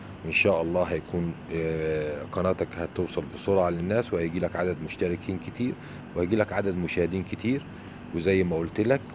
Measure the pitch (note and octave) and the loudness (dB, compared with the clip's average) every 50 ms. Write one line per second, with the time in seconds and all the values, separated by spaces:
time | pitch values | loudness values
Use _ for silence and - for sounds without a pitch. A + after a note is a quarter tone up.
0 | - - - - - E2 E2 - - G#2 F#2+ E2 E2 E2 F2 F2+ F2+ E2 F2 D#2 | -14 -14 -14 -10 -6 -2 0 4 6 6 6 4 2 2 2 2 2 2 0 -2
1 | - - - F2 E2+ E2+ D#2 - - - D#2+ E2 D#2+ D#2+ D#2+ D#2+ D#2 D#2 D#2 D#2 | -2 -2 -2 -2 0 -2 -4 -6 -8 -6 -4 -2 0 0 0 0 0 0 0 0
2 | D2+ D2+ D2 C#2+ D2 D2+ - F#2 F2+ F#2 F#2 - E2+ E2 - E2 E2 D#2+ - - | -2 -2 -4 -6 -8 -4 -2 0 2 2 2 2 -2 -4 -2 -4 -6 -4 -2 -2
3 | F2+ D#2+ - F2 D2+ C2+ - - - - G2 F#2+ F2+ F2 F2 E2+ E2+ F#2 G#2 A#2 | -4 -2 -2 -4 -4 -4 -8 -4 0 4 4 6 6 4 2 0 0 0 0 0
4 | A#2+ - - F2 E2 E2+ E2 F2+ F2 E2+ - E2+ F2 F2+ F2 D2 D#2+ D#2 - - | 0 0 0 0 0 0 0 0 0 0 0 0 0 0 0 -2 -4 -8 -4 -2
5 | G2 F2+ F2 F2 - - F#2+ F2 E2 - - - B2 B2+ - - - - - - | 0 0 0 -2 -2 -4 -4 -4 -6 -8 -4 -2 -2 -2 -2 -6 -10 -12 -12 -12
6 | - - - F#2 F2+ F2 G#2+ G#2+ G#2 - F#2 G2 G2+ G2 F2+ F2+ F2 E2 - F2+ | -12 -6 -2 0 2 4 4 4 4 4 2 0 2 2 0 0 -2 0 2 2
7 | E2+ D#2+ F2 F#2+ F2 - - - - A2+ C3 C#3 - - - - - - - - | 2 2 2 -2 -2 -4 -6 -2 0 0 0 0 -2 -6 -12 -14 -14 -14 -14 -14
8 | - - - E2+ D#2+ F#2+ F#2+ F#2+ F#2 F2 E2+ D#2+ E2+ E2 - - G#2+ A2+ C3+ C#3 | -12 -6 -4 0 2 4 6 6 4 4 2 0 0 0 0 0 2 4 2 2
9 | - - | 0 -4